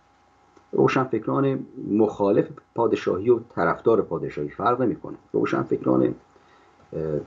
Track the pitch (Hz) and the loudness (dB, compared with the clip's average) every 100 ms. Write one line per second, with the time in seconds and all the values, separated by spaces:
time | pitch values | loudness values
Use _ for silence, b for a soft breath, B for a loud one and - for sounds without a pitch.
0 | _ _ _ _ _ _ _ - 131 135 | _ _ _ _ _ _ _ 2 2 2
1 | 127 113 131 135 139 135 - - 101 104 | 0 -2 -2 0 0 -2 -6 -12 -2 2
2 | 107 - 101 117 - - - - 113 101 | 2 2 2 2 -2 -14 -8 -2 0 0
3 | - 92 113 113 - - 82 - 117 107 | -2 0 2 2 0 -2 -2 0 2 2
4 | - 80 71 76 73 - 104 123 - - | 2 -4 -6 -6 -8 -2 -2 0 -2 -4
5 | - - _ 55 55 65 65 60 62 64 | -10 -16 _ -2 0 -2 -2 -2 2 2
6 | 64 - _ _ _ _ _ _ _ 78 | 2 -2 _ _ _ _ _ _ _ -8
7 | 80 73 | -4 -4